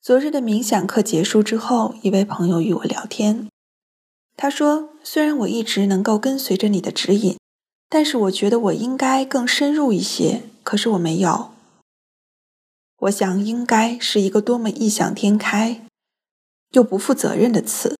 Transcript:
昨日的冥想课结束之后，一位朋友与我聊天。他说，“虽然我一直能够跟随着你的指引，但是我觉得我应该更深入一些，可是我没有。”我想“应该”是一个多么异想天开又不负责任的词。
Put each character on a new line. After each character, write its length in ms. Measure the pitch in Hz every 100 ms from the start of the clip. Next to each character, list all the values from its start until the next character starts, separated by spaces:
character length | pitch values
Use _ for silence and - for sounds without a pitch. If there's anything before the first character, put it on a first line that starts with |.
昨 180 | - 254
日 120 | 294
的 100 | 294
冥 220 | 240 214
想 240 | 247 214 185
课 160 | -
结 200 | 202 160
束 200 | 165 214
之 160 | 208 226
后， 360 | - 247 220 -
一 80 | 196
位 160 | 190
朋 240 | 208 - 175
友 100 | 170
与 100 | 160
我 120 | 170
聊 200 | - -
天。 420 | - - 208 220 214 _ _ _ _ _ _ _ _ -
他 100 | 277
说 400 | 285 294 302 302 -
，“虽 180 | - -
然 140 | 302 294
我 100 | 208
一 160 | 233
直 220 | 220 -
能 180 | 202 190
够 160 | 214 214
跟 200 | 262 269
随 180 | 269 185
着 120 | 214
你 100 | 202
的 100 | -
指 240 | - -
引， 220 | 202 208 - _ _ _ _ _
但 120 | 311
是 140 | 302 262
我 140 | 196
觉 180 | 185 202
得 100 | 233
我 140 | 214
应 240 | 165 233 262
该 260 | 262 269 262
更 200 | 277 247
深 240 | - 285
入 220 | 302 285
一 80 | 196
些， 440 | 190 - 165 - - -
可 160 | - 208
是 100 | 233
我 100 | 202
没 200 | 165 165
有。” 340 | 185 151 - - _ _ _ _ _ _ _ _ _ _ _ _ _ _
我 100 | 190
想 260 | 202 196 185
“应 220 | 202 233 240
该” 320 | 226 226 240
是 180 | - 208
一 120 | 196
个 100 | 214
多 160 | 208 240
么 140 | 220
异 180 | - 220
想 260 | 214 -
天 220 | - 202 214
开 500 | - 208 226 233 - _ _ _ _ _ _ _ _
又 120 | -
不 140 | 220 190
负 160 | -
责 240 | 269 - -
任 160 | 233
的 80 | 226
词。 380 | - - - 294